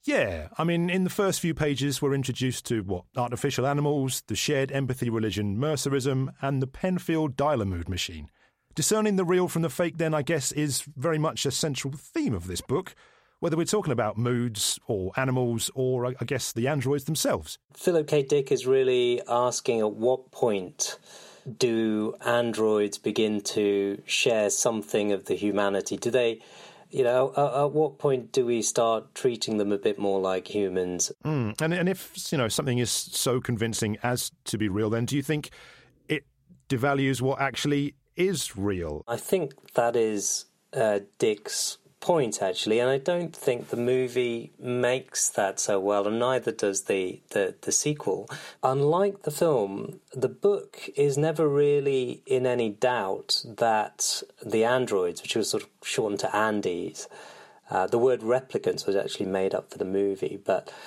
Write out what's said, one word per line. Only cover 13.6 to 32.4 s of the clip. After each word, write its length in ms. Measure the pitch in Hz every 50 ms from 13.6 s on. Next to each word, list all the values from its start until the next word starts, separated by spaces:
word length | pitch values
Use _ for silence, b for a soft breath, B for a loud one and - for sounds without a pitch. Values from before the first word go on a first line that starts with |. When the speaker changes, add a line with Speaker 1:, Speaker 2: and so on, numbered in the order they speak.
| 170
Speaker 1:
talking 280 | - - 214 196 151 131
about 260 | 117 113 104 107 110
moods 600 | 120 120 123 120 120 123 110 104 - - - - -
or 260 | - 120 98 92 92 -
animals 540 | - 131 131 127 127 127 120 117 113 - - -
or, 320 | 131 131 127 127 127 120
I, 80 | 127 127 -
I 60 | 127
guess, 260 | 113 143 127 - - -
the 160 | 117 117 131
androids 360 | 156 147 117 131 143 143 -
themselves. 540 | - 165 - - 269 180 95 78 - - - _ _ -
Speaker 2:
Philip 340 | - - 185 175 165 151
K. 160 | 151 151 151 139
Dick 300 | 143 147 147 135 - 143
is 140 | 123 120
really 560 | 127 135 135 131 127 127 123 123 123 120 120 -
asking 540 | - 120 120 123 123 117 - - - 120 113
at 120 | 107 107 104
what 380 | 107 110 123 127 127 - -
point 680 | - - - 120 107 98 92 87 78 - - - - B B B B B B B B B B 135 113
do 580 | - 131 120 113 113 113 110 107 107 107 110 - -
androids 800 | - 123 120 120 120 117 110 107 110 107 107 104 104 101 - -
begin 420 | - 110 104 - 110 107 107 104
to 640 | 98 - - 110 104 101 101 101 98 101 98 104 -
share 460 | - - - - 131 117 110 107 101
something 600 | 98 - - 123 113 110 101 - - 110 104 104 101
of 120 | 95 -
the 100 | - 101
humanity? 640 | 87 101 104 95 101 101 101 98 98 92 - 104
Do 140 | 98 - 123
they, 300 | 117 127 120 117 113 110 B B B B B B B B B B
you 140 | - 127 131
know, 280 | 120 123 127 131 135 -
at, 260 | - - 120 120 135 143
at 100 | 143 131
what 260 | 151 156 143 139 -
point 340 | - 147 135 127 117 113 -
do 140 | 135 127
we 160 | 117 120 117 107
start 520 | - - - 117 113 113 110 - - -
treating 440 | - - 131 120 110 - - 110 107
them 140 | 104 101 104
a 60 | 98
bit 200 | - 110 104 101
more 220 | 101 101 98 98
like 280 | 95 95 92 92 90 -
humans? 640 | - 104 101 95 90 92 92 90 90 87 - - - - -
Speaker 1:
Mm, 360 | 151 156 143 120 104 107 -
and, 140 | 156 160 170
and 140 | 180 170 180
if, 420 | 190 185 - - - - - -
you 80 | -
know, 100 | 147